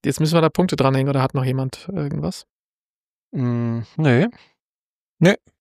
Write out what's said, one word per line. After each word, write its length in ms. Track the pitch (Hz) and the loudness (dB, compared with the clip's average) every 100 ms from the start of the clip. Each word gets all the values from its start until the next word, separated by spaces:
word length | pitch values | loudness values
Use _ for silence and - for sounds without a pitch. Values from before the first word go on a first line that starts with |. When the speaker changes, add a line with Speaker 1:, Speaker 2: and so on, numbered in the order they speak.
| - | -4
Speaker 1:
Jetzt 140 | - | -2
müssen 140 | 156 165 | 0 2
wir 60 | |
da 80 | 160 | 2
Punkte 260 | - 180 170 | 0 -2 2
dranhängen, 320 | 135 135 135 | 2 2 0
oder 120 | 135 | 0
hat 120 | 127 | 0
noch 100 | 139 | 0
jemand 460 | 131 131 131 - - | -2 -2 -6 -8 -10
irgendwas? 540 | 190 143 147 160 - - _ _ _ _ _ _ _ _ | -8 -6 -6 -6 -8 -18 _ _ _ _ _ _ _ _
Speaker 2:
Mm, 500 | 190 123 120 120 117 110 - | -4 -2 -2 -4 -6 -8 0
nö. 320 | 156 120 220 - _ _ _ _ _ _ _ _ | 2 4 2 -4 _ _ _ _ _ _ _ _
Speaker 3:
Nö. 140 | 165 208 _ _ | 2 2 _ _